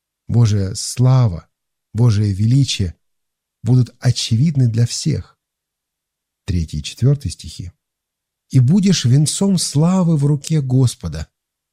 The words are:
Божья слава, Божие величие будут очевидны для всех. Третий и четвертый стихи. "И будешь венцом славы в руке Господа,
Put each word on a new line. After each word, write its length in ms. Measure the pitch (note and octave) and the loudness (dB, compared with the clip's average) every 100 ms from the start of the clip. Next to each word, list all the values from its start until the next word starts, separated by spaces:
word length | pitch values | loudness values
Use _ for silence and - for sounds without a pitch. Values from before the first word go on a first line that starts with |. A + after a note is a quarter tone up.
| _ _ - | _ _ -4
Божья 460 | G#2+ A2+ G#2 F#2+ | 2 2 2 -2
слава, 760 | F#2+ - - B2+ C3 A#2+ E2 - _ _ _ _ | -6 -10 0 2 4 2 -2 -12 _ _ _ _
Божие 400 | G#2+ B2 G#2 G#2 | 0 2 2 0
величие 640 | F#2 A2 C3+ C3+ - F#2 - _ _ _ _ _ _ | 0 2 2 0 -2 -6 -6 _ _ _ _ _ _
будут 320 | A2+ B2+ A#2+ - | 0 2 2 -2
очевидны 680 | B2+ - - A2 D#3+ C#3+ B2 | -4 -2 -2 0 0 2 0
для 180 | A2 A#2+ | 0 -2
всех. 520 | - D#3+ A#2 - _ _ _ _ _ _ _ _ _ _ _ - | -2 -4 -4 -8 _ _ _ _ _ _ _ _ _ _ _ -6
Третий 340 | E2+ D#2+ D2+ | -4 -4 -6
и 40 | |
четвертый 480 | D2 - B2 C#3 - | -10 -2 0 0 -4
стихи. 400 | - E2+ - F2+ - _ _ _ _ _ _ _ | -10 -16 -16 -16 -18 _ _ _ _ _ _ _
"И 100 | C3+ | 2
будешь 460 | B2 G3+ G3 F3+ A#2+ | 4 4 2 2 2
венцом 520 | C3+ D3+ - G3 F#3 | 2 2 0 0 0
славы 580 | - C#3 E3 F#3+ E3+ D#3 | -2 0 2 2 2 2
в 100 | C#3+ | 2
руке 360 | D3 - D#3+ | 0 -2 -2
Господа, 680 | C3+ B2+ B2 - E2 D#2 D#2 _ _ _ _ | 0 2 2 -2 -10 -10 -12 _ _ _ _